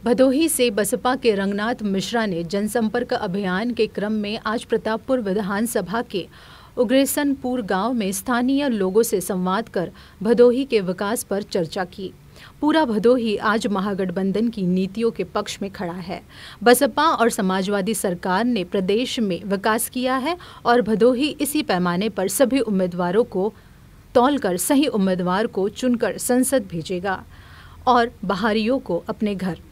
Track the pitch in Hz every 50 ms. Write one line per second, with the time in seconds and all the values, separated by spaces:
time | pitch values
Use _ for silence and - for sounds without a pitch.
0 | - 226 247 196 254 269 254 277 330 320 - - 247 240 233 - - 247 - -
1 | - 247 254 269 - 240 208 196 196 196 202 202 208 226 254 - 220 208 196 190
2 | 185 - 226 240 220 208 185 165 170 165 - 202 208 214 - 247 220 220 - 247
3 | 240 247 254 - - 208 175 202 202 185 180 185 220 240 240 - 226 196 - -
4 | 196 214 220 214 208 202 214 226 - 220 214 185 - - - 220 - - 220 -
5 | 226 - 269 254 226 196 185 208 214 180 - 190 226 233 - 226 196 165 185 240
6 | 240 - - 196 160 - - - - - - - - - - - 247 208 247 269
7 | 277 269 - 311 294 285 277 269 - 254 254 247 233 180 208 185 196 233 269 240
8 | 208 190 202 196 - - 247 233 240 254 277 277 285 285 240 208 196 185 185 214
9 | 233 233 - 190 175 - 214 180 180 185 185 202 226 - - 208 170 165 - -
10 | - - - - 190 214 233 214 240 247 233 254 277 269 - 214 196 175 185 180
11 | 214 202 214 - - - 202 196 214 - - 202 - - - 202 185 180 - -
12 | 190 185 - - - - - - - - - - - 294 311 320 311 240 220 214
13 | 185 226 254 262 233 226 208 - - 220 208 233 - 240 202 190 190 208 202 185
14 | 196 185 175 196 190 196 185 202 233 240 226 - 190 175 180 185 190 190 190 226
15 | 226 226 226 - 190 170 - 208 208 - - - 208 196 190 - 196 175 170 185
16 | 180 175 185 - - - - - - - - - 202 233 254 254 277 277 - -
17 | 294 320 311 - 226 233 226 - 208 185 185 190 190 190 202 202 190 190 226 175
18 | - 208 175 175 - 196 180 185 226 247 247 220 175 175 - 202 196 185 202 220
19 | 262 - - - 233 202 175 - - 190 196 196 196 226 214 226 220 - - 254
20 | 247 254 254 262 240 302 349 349 - - - - - 233 240 247 226 202 220 196
21 | 220 247 262 226 285 302 - - 294 294 - 311 302 - 196 180 180 180 175 175
22 | 202 226 - - 185 190 190 - 277 226 254 277 247 - 208 190 185 180 175 175
23 | 180 175 180 214 240 233 - 190 185 220 - - - - - - - - - -
24 | - - - 254 240 269 294 269 - 202 175 180 - - 294 269 294 285 - 220
25 | 190 190 185 180 185 175 180 190 220 226 - 208 185 208 214 - - 254 247 233
26 | 240 208 - 185 - - 247 247 262 262 277 262 208 190 175 170 156 - 190 180
27 | 180 202 185 - - - - - - - - - - - - - - - 247 240
28 | 233 240 240 - - 180 196 - 202 233 214 226 214 220 254 269 269 - 180 170
29 | - - 220 - 220 208 202 180 185 175 165 165 - -